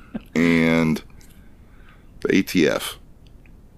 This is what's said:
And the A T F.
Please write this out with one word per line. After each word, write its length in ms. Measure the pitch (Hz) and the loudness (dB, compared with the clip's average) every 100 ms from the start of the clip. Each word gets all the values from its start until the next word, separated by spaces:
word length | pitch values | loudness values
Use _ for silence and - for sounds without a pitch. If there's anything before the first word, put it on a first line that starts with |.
| - - - - | -14 -16 -6 -2
And 640 | 85 82 82 82 80 76 - - - - - - - - - - - - | 2 2 2 2 0 -2 -6 -20 -20 -20 -20 -20 -20 -20 -20 -20 -20 -8
the 140 | - 95 | 0 0
A 60 | |
T 240 | - 92 73 | 0 0 0
F. 320 | - - - - - - - - - - | 0 -6 -14 -20 -20 -20 -20 -20 -20 -20